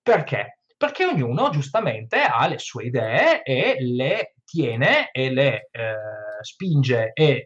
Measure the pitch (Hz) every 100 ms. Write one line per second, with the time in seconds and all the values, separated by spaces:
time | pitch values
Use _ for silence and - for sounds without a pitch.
0 | - 208 - 104 104 - _ _ 294 -
1 | 370 233 120 139 254 147 135 226 175 110
2 | 113 240 285 117 160 147 - 120 117 123
3 | 110 131 302 320 - 131 226 254 127 123
4 | 135 214 - _ _ 165 131 113 156 294
5 | - 127 131 131 139 110 - 117 113 107
6 | 107 107 104 107 110 - 190 147 123 117
7 | 113 135 156 120